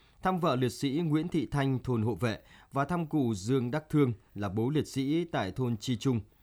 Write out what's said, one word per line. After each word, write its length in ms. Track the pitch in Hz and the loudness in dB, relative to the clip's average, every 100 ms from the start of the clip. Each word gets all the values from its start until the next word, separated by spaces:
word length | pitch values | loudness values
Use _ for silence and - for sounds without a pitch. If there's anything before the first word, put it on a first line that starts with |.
| _ _ | _ _
thăm 180 | 185 185 | -2 0
vợ 160 | 165 127 | 2 2
liệt 120 | 127 | 0
sĩ 340 | - 143 139 170 | -2 -2 0 2
Nguyễn 240 | 151 165 | 0 0
Thị 180 | 170 113 | -2 0
Thanh, 320 | 143 135 131 | 0 2 0
thôn 240 | - 120 | 0 0
Hộ 120 | 110 101 | 0 0
Vệ 240 | 120 98 - - - | -2 -2 -8 -20 -8
và 120 | 135 139 | -4 -2
thăm 220 | 175 156 | -2 0
cụ 280 | 156 123 107 | 0 2 0
Dương 360 | 95 135 123 | 0 0 0
Đắc 140 | 143 - | -4 0
Thương 240 | 151 135 117 _ - | 2 4 2 _ -8
là 140 | 101 | -4
bố 200 | 98 117 | 0 0
liệt 180 | 151 - | 0 -2
sĩ 380 | 131 135 160 170 | -2 0 0 -2
tại 280 | 139 98 | -4 -4
thôn 240 | 95 127 113 | -2 -2 -2
Tri 200 | - 120 | -2 -2
Trung. 240 | 139 120 - _ | 0 0 -2 _